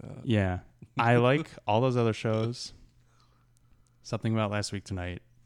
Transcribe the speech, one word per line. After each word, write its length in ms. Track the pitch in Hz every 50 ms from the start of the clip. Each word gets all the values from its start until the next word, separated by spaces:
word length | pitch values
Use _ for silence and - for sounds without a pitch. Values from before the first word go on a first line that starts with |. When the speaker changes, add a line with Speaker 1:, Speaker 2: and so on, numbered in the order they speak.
Speaker 1:
that. 240 | - - 98 120 117
Speaker 2:
Yeah. 340 | - 110 104 95 92 90 87 - - _ - - - -
I 180 | 120 117 117 123
like 340 | 120 120 127 139 156 156 - -
Speaker 1:
<laughs> 100 | - -
Speaker 2:
all 120 | 104 104 113
those 160 | 127 131 120
other 160 | 123 117 113 107
shows. 600 | - - 113 110 101 110 120 120 - - - - - - - _ _ _ _ _ _ _ _ _ _ _ _ _ _ _ _ - _ _ _ _ _ -
Something 300 | - 117 107 - 113 110
about 180 | 110 107 98
Last 200 | 104 104 101 -
Week 120 | 104 98 -
Tonight 380 | - 98 92 87 90 87 - - _ _ _ -